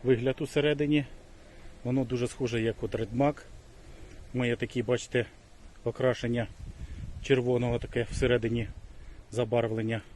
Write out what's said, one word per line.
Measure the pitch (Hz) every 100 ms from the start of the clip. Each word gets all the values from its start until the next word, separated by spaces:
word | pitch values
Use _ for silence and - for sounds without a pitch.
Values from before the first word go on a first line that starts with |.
вигляд | 123 123 127 131
усередині. | 147 151 147 147 147 147 131 - - - - - - -
Воно | 123 131 120
дуже | 123 120
схоже, | - 127 117
як | 113 107
от | 107 110
Red | 107 117
Mac. | 143 147 - - - - - - - - -
Має | 123 120 120
такі, | 120 123
бачите, | 113 123 - 123 110 - - - - -
окрашення | 120 - 127 117 120 117 110 - - - - - - -
червоного, | - 131 123 123 120 117
таке | - 120
всередині | 113 - 127 120 113 117 107 - - - - - -
забарвлення. | 110 113 120 113 110 110 113 -